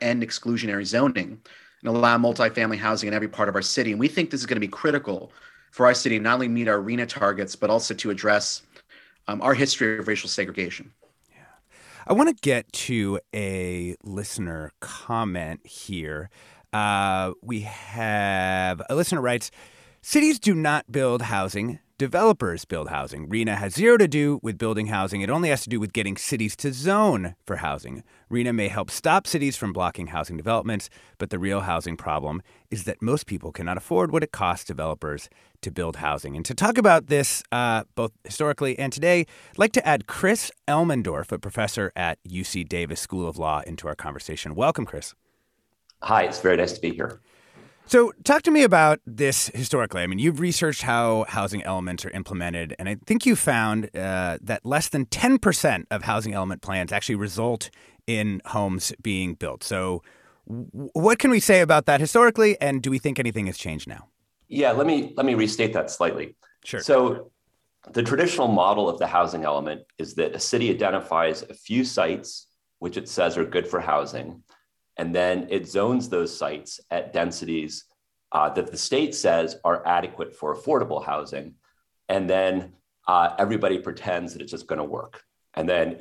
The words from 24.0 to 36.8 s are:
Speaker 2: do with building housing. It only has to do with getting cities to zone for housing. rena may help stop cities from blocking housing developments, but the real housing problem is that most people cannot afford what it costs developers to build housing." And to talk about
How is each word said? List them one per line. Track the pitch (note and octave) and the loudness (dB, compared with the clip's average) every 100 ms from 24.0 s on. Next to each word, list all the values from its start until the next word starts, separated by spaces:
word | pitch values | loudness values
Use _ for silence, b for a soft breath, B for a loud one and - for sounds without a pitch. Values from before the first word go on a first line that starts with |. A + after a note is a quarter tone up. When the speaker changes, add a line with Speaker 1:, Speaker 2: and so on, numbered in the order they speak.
| F3+ | 6
Speaker 2:
do | D3 D3 C#3+ | 4 2 0
with | A#2 F2 | -4 -4
building | A2 G#2+ G#2+ | -2 -2 -2
housing. | G#2 G2 G2+ | -2 -2 -2
It | G2 | -2
only | D#3 E3+ | 0 2
has | C3+ | 0
to | A2 | -2
do | A#2 | -4
with | G#2 | -2
getting | A#2 G2 F#2+ | -4 -4 -4
cities | - A#2+ G#2+ - | -4 -2 -2 -2
to | C#3+ | -6
zone | B2+ E3 G3+ G#3+ A2+ F2 - | -2 2 4 4 2 -2 -10
for | - E2+ | -8 -6
housing. | D#2 C#2+ B1 C2+ - b b | -4 -6 -10 -14 -16 b b
rena | A#2+ B2 | -2 0
may | A#2 G2+ | 0 -2
help | G#2 F#2 | -4 -6
stop | - - F#3 - | -4 2 2 2
cities | E3 C#3 - | -2 -2 -2
from | G#2 | -6
blocking | F2+ F2 - D#2+ | -2 -2 -4 -8
housing | E2+ D#2 D#2+ | -6 -6 -6
developments, | F#2+ A2+ A2+ G#2 - b b b | 0 0 0 -6 -8 b b b
but | - | -6
the | F#2 | -4
real | F#2+ G2 | -2 -2
housing | F#2+ E2 E2+ E2 | -2 -4 -4 -8
problem | F2 D2+ D2 E2+ b b b | -4 -4 -4 -8 b b b
is | G#2+ | -8
that | F2+ - | -8 -4
most | A2 C#3+ - | -2 -2 -2
people | F2+ D#2+ | -8 -10
cannot | - E2+ F#2 | -8 -6 -6
afford | - F3 - | 0 2 2
what | D3+ | 0
it | - | -2
costs | - F#2 E2+ | -2 -2 -2
developers | - D#2+ D#2+ D2+ D2+ D2 - b b b | -6 -6 -4 -4 -6 -8 -12 b b b
to | - | -10
build | D#2+ E2+ C#2+ | -6 -6 -4
housing." | D2+ C#2+ C#2+ D2+ | -4 -4 -6 -8
And | - | -6
to | |
talk | - G#3 | 0 2
about | A#3+ | 6